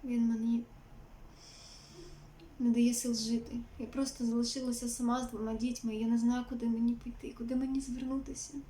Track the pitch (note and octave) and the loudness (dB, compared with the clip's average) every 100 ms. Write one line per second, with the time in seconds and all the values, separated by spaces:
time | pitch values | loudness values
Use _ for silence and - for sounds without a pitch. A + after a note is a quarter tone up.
0 | B3+ A#3+ A#3 A3+ A3+ A#3 A#3 - - - | 0 4 4 4 2 2 0 -14 -18 -18
1 | - - - - - - - - - E4+ | -18 -18 -18 -18 -20 -20 -20 -20 -18 -16
2 | - - - - - - A#3+ A#3 A#3+ A#3 | -16 -16 -18 -20 -20 0 4 6 6 4
3 | B3 A3+ A3+ A3+ A#3 A#3+ A#3 - A3+ C4 | 0 0 2 0 0 -6 -6 -8 -6 -2
4 | C4+ - A#3 A#3 A#3+ C4+ B3+ A#3 A#3+ A#3 | -2 0 2 2 2 0 -2 -2 -4 0
5 | A#3+ B3 A#3+ A3 A3 A3 A#3+ A#3+ A#3 G#3+ | 2 2 0 -4 -2 0 0 0 -2 0
6 | A3+ A#3 A#3 B3 A#3+ B3+ A#3 A3+ A#3 A#3 | 4 6 6 4 0 -2 0 4 2 2
7 | B3 - - - A#3 B3+ C4 C4+ C4+ B3 | -6 -10 -12 -8 -2 0 2 0 -2 -4
8 | C4 C4+ C4+ C4+ - C#4+ | -2 -2 -4 -8 -8 -10